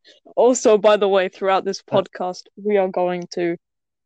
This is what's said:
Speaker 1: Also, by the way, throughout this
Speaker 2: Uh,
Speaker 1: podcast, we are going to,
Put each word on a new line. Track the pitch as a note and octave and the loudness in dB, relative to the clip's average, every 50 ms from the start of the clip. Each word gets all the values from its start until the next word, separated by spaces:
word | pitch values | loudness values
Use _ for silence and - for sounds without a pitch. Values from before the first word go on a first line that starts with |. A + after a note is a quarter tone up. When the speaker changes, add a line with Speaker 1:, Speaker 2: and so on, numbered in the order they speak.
| _ _ _ _ _ - - | _ _ _ _ _ -8 -2
Speaker 1:
Also, | - G#3 A#3+ C4 - - B3 G#3+ G#3 | 2 2 2 2 2 2 2 4 4
by | F#3 G#3+ G#3 | 4 2 2
the | G#3 G#3 G3 | 2 2 0
way, | G3 G3 F3+ F#3+ | 0 0 0 -2
throughout | - - G3 F#3+ F#3+ F#3 - | -4 -6 -2 -2 0 0 -2
this | G3 F#3+ - - - | -4 -8 -10 -8 -4
Speaker 2:
Uh, | - G3 F3+ | -2 -2 -2
Speaker 1:
podcast, | - - - F#3 F3+ F3+ - - _ _ | -2 -6 -10 -8 -8 -10 -10 -16 _ _
we | - G3 G#3 G#3 | -10 -4 0 0
are | G3 F#3+ | 0 0
going | F#3+ F#3 F#3 F3+ F3+ F3+ F3+ F3 - - | 0 -2 -2 -2 -2 -4 -6 -8 -10 -8
to, | F#3+ F3 E3+ E3+ - _ _ _ _ _ _ _ _ _ | -6 -4 -4 -6 -6 _ _ _ _ _ _ _ _ _